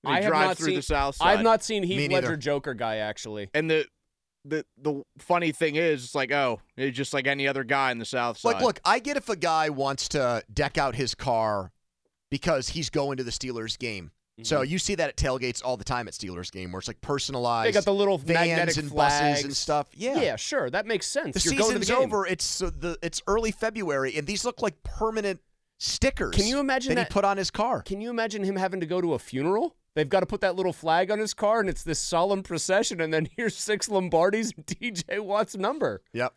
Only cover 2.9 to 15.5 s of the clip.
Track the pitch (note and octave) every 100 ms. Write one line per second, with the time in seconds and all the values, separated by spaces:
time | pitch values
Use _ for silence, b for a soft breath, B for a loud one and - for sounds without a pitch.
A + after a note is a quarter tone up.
2.9 | A2 G#2+ G#2+ A2+ G#2+ G2 D3+ D#3+ D#3 C#3+
3.9 | _ _ _ _ _ C#3 D#3 - _ C#3+
4.9 | C#3+ - - - F3 E3+ D3 D#3+ D3 E3+
5.9 | D3 B2 D3 C3 C#3+ C3 A2+ _ - C3+
6.9 | B2 C3+ C#3+ C3 C#3 C#3 C3+ B2 C#3 C3
7.9 | A#2+ A2+ C3 A#2+ A2 A#3+ F#3+ A#3+ - -
8.9 | A3+ B3 C#4+ - G3 E3+ D#3+ D#3 C#3 C3+
9.9 | C3+ - D3+ B2+ A#2 - G#2+ C#3+ D#3+ C#3
10.9 | A#2 B2+ - C#3 A2+ A2 G#2 F#2 _ _
11.9 | _ _ _ _ C#3 F3 D3 B2 E3 D#3
12.9 | D3+ C#3 C3+ B2 - B2+ A#2 A2+ - A#2+
13.9 | G2+ D#2+ _ _ - A2+ D3 C3+ F3+ -
14.9 | G3 D3+ - C3+ C3 B2